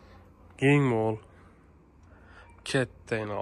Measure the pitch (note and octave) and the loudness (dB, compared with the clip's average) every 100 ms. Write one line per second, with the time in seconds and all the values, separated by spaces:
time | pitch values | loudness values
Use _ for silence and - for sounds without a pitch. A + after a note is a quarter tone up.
0 | - - - - - - C3 D3 C3+ A2+ | -20 -20 -20 -20 -20 -2 2 4 2 0
1 | A2 A2 - - - - - - - - | -2 -4 -10 -20 -20 -20 -20 -20 -20 -20
2 | - - - - - - - C#3 B2 - | -20 -20 -20 -20 -20 -18 -4 -2 -2 -6
3 | - A2 G#2+ G2+ | -8 -6 -4 -2